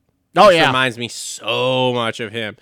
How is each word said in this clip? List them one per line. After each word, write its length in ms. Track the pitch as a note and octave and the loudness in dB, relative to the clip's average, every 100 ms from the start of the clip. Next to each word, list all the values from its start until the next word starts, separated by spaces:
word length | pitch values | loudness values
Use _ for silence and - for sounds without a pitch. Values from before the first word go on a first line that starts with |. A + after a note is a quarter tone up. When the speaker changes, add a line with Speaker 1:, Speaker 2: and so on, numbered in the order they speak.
| _ _ _ E3+ | _ _ _ 4
Speaker 1:
Oh, 120 | G#3 | 6
Speaker 2:
This 80 | E3+ | 6
Speaker 1:
yeah. 100 | D3+ | 4
Speaker 2:
reminds 300 | B2+ C3 A2+ | 2 0 -2
me 100 | A#2 | -10
so 840 | - - - G#2+ A#2+ B2+ B2+ B2+ | -10 -14 -10 -6 -2 -2 0 0
much 260 | B2 A2+ - | 0 -4 -6
of 120 | A2 | -8
him. 260 | A2+ G#2+ - | -8 -8 -10